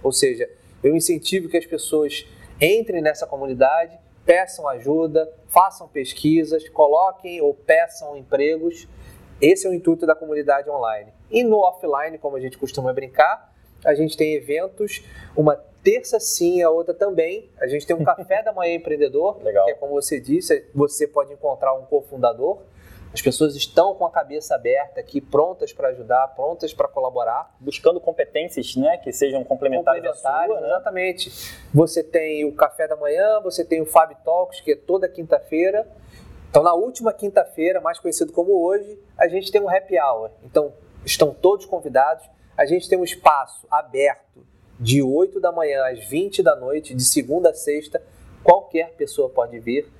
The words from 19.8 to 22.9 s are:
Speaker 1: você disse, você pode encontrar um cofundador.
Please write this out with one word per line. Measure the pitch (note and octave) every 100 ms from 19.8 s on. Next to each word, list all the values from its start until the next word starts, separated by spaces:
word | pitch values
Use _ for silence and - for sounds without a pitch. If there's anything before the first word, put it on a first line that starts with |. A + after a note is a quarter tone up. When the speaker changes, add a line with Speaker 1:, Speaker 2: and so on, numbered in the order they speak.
| C#3
Speaker 1:
você | C#3+ C#3 C#3+
disse, | B2 D#3 F3+ D3 -
você | C#3 C#3+ - D3
pode | D3 C#3
encontrar | C#3+ D3 C3 C3+ C3+
um | C3
cofundador. | D3 C#3 C3+ A#2+ A2+ C#3+ G3 - - -